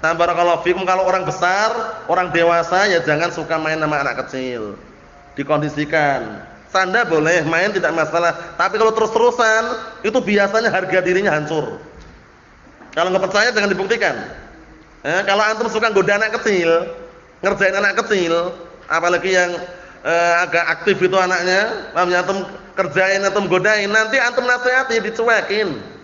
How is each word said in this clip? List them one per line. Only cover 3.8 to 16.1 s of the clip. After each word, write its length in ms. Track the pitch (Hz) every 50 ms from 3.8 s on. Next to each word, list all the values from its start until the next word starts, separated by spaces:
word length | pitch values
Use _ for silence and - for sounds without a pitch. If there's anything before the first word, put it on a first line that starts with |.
sama 240 | 156 151 151 143 139
anak 240 | 139 120 123 127 -
kecil. 480 | - 131 131 127 123 120 107 104 98 - - - - - - - - - - - - -
Dikondisikan. 1120 | 143 139 151 147 147 151 139 143 151 147 156 160 151 147 139 127 113 107 107 101 - - - - - -
Canda 320 | - 190 185 180 190 226
boleh, 400 | 240 165 165 156 151 160 170 180 156 151
main 240 | 160 165 180 208 208
tidak 160 | 190 170 160 160 165
masalah. 560 | 156 147 151 170 170 170 160 - - - -
Tapi 240 | - 170 196 190 220
kalau 160 | 226 220 220
terus-terusan, 800 | 220 220 214 220 233 233 240 233 240 233 220 220 220 226 240 247 226 - - - - -
itu 160 | - 214 262
biasanya 480 | - 165 208 202 202 196 202 220 233 226
harga 320 | - 185 190 190 185 185
dirinya 320 | 180 175 180 185 202 202 156
hancur. 480 | 151 147 147 160 156 139 110 - - - - - - - - - - - - - - - - - - - - - - - - -
Kalau 160 | - 170 185
nggak 160 | 185 190 190
percaya, 240 | 185 190 208 214 240
jangan 240 | 240 220 202 202 190
dibuktikan. 420 | 170 190 190 226 226 208 175 135 117 104 - - - - - - - - - - - - - - -
Eh, 200 | - 135 160 180 202
kalau 180 | 190 196 202 214 214
antum 160 | 220 214 233
suka 240 | 226 196 214 214 226
goda 320 | 214 196 190 180